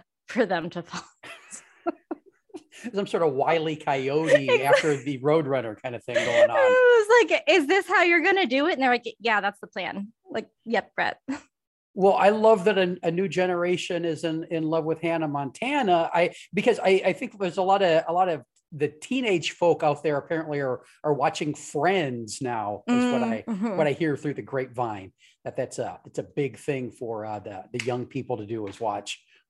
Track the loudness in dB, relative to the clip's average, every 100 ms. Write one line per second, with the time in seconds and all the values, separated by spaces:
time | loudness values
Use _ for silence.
0 | -10 _ -8 -2 0 -2 -4 -10 -10 -14
1 | -16 _ -20 -20 -20 -20 -20 _ -10 -10
2 | _ -16 _ _ _ -20 -20 -18 -8 -6
3 | -2 0 2 2 2 2 0 -4 -2 -2
4 | 0 0 4 4 4 0 4 2 2 -2
5 | -4 -4 2 2 2 -2 -4 -8 -10 -10
6 | -4 -4 0 4 4 6 4 6 6 6
7 | 6 6 6 2 4 2 4 0 2 2
8 | 4 4 4 2 2 2 0 2 2 0
9 | -2 -6 -2 0 0 -6 -12 -10 -8 -8
10 | -12 _ -10 -10 -10 _ -4 -2 -2 -4
11 | -4 -4 -10 -10 -12 _ _ _ _ 2
12 | 2 6 4 6 6 6 4 2 0 0
13 | -2 -2 -2 0 0 0 0 -2 -4 -4
14 | -4 -4 -4 -6 -6 -4 -2 -2 -2 -2
15 | -2 -2 -2 -4 -8 -6 -4 0 2 2
16 | 2 2 0 -2 -8 0 2 2 4 4
17 | 2 -2 -8 -6 -6 -2 2 4 4 2
18 | 2 0 0 -2 -8 _ _ -4 -4 -4
19 | -6 -4 0 0 -2 0 2 2 0 0
20 | -2 -4 -4 -6 -4 -4 -4 -6 -10 _
21 | -2 0 0 -2 -6 -6 -8 -2 0 2
22 | -2 -6 -10 -8 -6 -4 -6 -6 -2 0
23 | 0 0 -2 -4 -6 -6 -4 -2 -2 0
24 | -2 -2 -6 -8 -6 -6 -6 -6 -6 -6
25 | -14 _ _ _ -10 -8 -8 -6 -8 -10
26 | -14 -12 -10 -6 -6 -6 -8 -6 -8 -10
27 | -10 -8 -8 -10 -10 -14 -12 -8 -6 -6
28 | -6 -10 -8 -8 -8 -8 -10 -6 -6 -6
29 | -10 -14 _ _ _